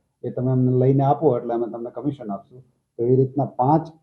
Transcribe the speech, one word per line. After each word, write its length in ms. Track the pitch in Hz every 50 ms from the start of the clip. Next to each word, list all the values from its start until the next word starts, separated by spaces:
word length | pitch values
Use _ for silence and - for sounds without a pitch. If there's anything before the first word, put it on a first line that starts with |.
| _ _ _ _ -
એ 60 | 120
તમે 220 | - 127 123 131
અમને 260 | 131 127 127 127 127 127
લઈને 260 | 131 131 135 139 135
આપો 340 | 139 147 143 160 139 123 120
એટલે 160 | 120 120 117
અમે 120 | 117 117 107
તમને 180 | 113 117 117 117
કમિશન 400 | - 120 127 147 135 135 117 104
આપશું. 340 | 98 95 - _ 127 131 - _ _ _ _ _ _ -
તો 60 | 117
એ 120 | 123 131
રીતના 280 | 131 135 131 - 143 110
પાંચ 440 | 104 - - 123 139 156 160 156 - - _